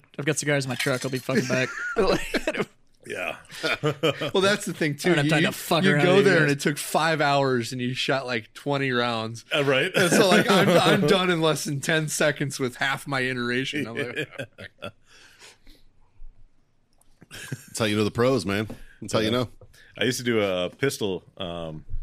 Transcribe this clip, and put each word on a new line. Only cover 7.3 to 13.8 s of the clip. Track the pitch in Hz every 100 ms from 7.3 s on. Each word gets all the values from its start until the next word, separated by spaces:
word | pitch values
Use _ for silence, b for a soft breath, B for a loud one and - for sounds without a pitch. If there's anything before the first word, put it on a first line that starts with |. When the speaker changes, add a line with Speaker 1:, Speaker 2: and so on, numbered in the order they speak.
| 143 135 127 117
Speaker 3:
and | 127
you | 123
shot, | 127 - 135
like, | 127 120 110
twenty | - 143 139 139
rounds. | 123 120 113 110 113 -
Speaker 2:
Uh, | 156
right. | 139 131 175
Speaker 3:
And | 180 180
so, | 170 196
like, | 202 247
I'm, | 202 170
Speaker 2:
<laughs> | 170 - -
Speaker 3:
I'm | 143
done | 190 185
in | 170
less | 160 147
than | 165 143
ten | 143 160 156
seconds | - 156 139 139 -
with | 127 -
half | 139 135 -
my | 135
iteration. | 127 127 120 123 135 147